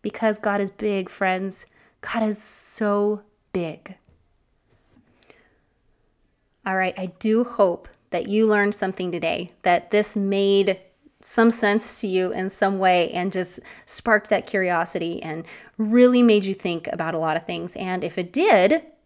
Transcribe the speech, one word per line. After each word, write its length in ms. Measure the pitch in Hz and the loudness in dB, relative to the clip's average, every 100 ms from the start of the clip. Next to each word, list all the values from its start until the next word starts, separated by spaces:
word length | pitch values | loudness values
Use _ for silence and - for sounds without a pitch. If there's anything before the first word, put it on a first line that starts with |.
Because 380 | 208 - 226 214 | -10 -2 -2 -2
God 220 | 214 202 | -2 -2
is 100 | 196 | -4
big, 380 | _ 214 196 185 | _ -4 -4 -6
friends. 580 | - 190 185 190 185 - _ _ _ | -4 -2 -2 -6 -10 -20 _ _ _
God 220 | - 233 | -8 -4
is 180 | 220 208 | -2 -4
so 840 | - - - - 214 202 208 208 208 _ _ | -10 -14 -14 -4 -2 0 0 -2 -8 _ _
big. 440 | 185 170 151 - 190 _ _ _ _ _ _ _ _ _ _ _ _ _ - _ _ _ _ _ _ _ _ _ _ _ _ | -6 -6 -8 -18 -20 _ _ _ _ _ _ _ _ _ _ _ _ _ -20 _ _ _ _ _ _ _ _ _ _ _ _
All 120 | - 190 | -6 -2
right, 180 | 185 - | -2 -4
I 100 | 185 | -10
do 360 | - 214 220 | -6 0 0
hope 460 | 240 - 196 170 - _ _ | 0 2 2 2 -10 _ _
that 180 | - - | -8 -2
you 180 | 208 220 | 2 4
learned 300 | 208 202 208 | 4 2 0
something 340 | 190 185 180 | -6 -4 -6
today, 400 | 175 160 175 175 _ | -2 -2 -4 -6 _
that 280 | - 175 - | 0 0 2
this 240 | 208 208 | 0 0
made 640 | 214 196 196 196 196 190 185 _ _ _ _ | -2 -2 2 4 4 2 -2 _ _ _ _
some 260 | - - 226 | -6 2 4
sense 500 | 226 214 208 - - | 4 0 0 -2 -6
to 40 | 208 | -2
you 240 | 185 185 | 0 0
in 180 | - 190 | -2 -6
some 280 | - 196 196 | 0 0 2
way 320 | 190 180 170 | 4 4 2
and 220 | 175 180 | -2 -4
just 260 | 185 175 - - - | -4 -6 -8 -18 -20
sparked 460 | - - - 214 - | -12 -8 0 0 2
that 160 | 196 - | -2 0
curiosity 760 | 202 185 170 170 185 165 170 | -2 0 0 -2 -4 -6 -6
and 200 | 160 160 165 - - _ | -8 -10 -12 -20 -20 _
really 460 | 220 233 247 247 | 0 6 6 8
made 220 | 240 208 | 6 4
you 100 | 190 | 2
think 340 | 190 185 170 165 | -6 -4 -6 -6
about 220 | - 165 | -6 -4
a 40 | 165 | -2
lot 180 | 160 156 | -2 -2
of 80 | |
things. 300 | - 175 170 | -4 -8 -8
And 300 | - 185 180 | -8 -6 -6
if 120 | 170 - | -6 -6
it 160 | 180 | -6
did 500 | - 381 240 185 320 - _ | 0 4 4 4 2 -2 _